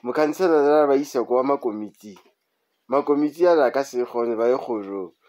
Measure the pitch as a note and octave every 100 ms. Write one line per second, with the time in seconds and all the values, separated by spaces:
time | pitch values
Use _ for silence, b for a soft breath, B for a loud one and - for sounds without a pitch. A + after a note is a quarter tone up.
0 | B2 B2+ D3+ D#3+ F#3 D#3 C#3+ D3+ D3 C#3
1 | C#3+ C3+ A2+ B2 C3 C#3+ B2 G#2+ G#2+ _
2 | G#2+ F#2 _ _ _ _ _ _ _ C3+
3 | C#3 C#3+ D3+ D3+ F3 E3+ B2+ C3+ C3+ B2
4 | B2 A#2+ A#2+ A2 A#2 B2+ - A2+ G2 G2
5 | F2+ _